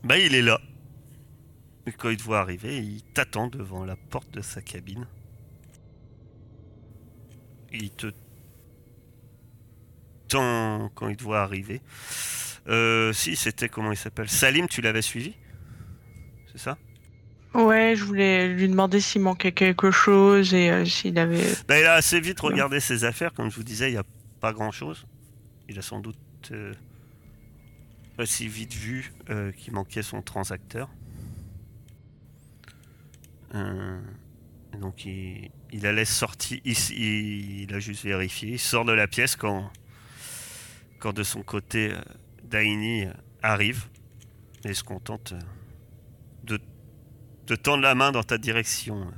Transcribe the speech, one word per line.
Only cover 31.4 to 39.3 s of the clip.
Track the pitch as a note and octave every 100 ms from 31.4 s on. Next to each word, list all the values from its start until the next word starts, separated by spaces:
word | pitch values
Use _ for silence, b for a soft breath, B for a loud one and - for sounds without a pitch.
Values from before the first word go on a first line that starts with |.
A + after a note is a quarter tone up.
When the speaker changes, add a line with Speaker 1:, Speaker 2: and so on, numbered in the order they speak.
| B B B - - - - - - b b b b b b b b b - - -
Speaker 1:
Euh, | G#2+ G2 F#2+ F#2+ F#2 G2 G2+ - - - - -
et | G#2
donc | F#2+ F#2
il, | - F#2+ F#2 G2 G2+ - -
il | A2
la | G#2
laisse | G#2+ A2
sortir, | - A2 - - B2+
il, | B2+
il, | A2+ G2 - A2 G#2+ G#2+ G2+ G2+ G2
il | G2
a | G2+
juste | G2+ G#2
vérifié, | G#2 G2 F#2 - G#2+
il | A#2+
sort | - A#2+ A#2
de |
la | A2 G#2
pièce | - B2+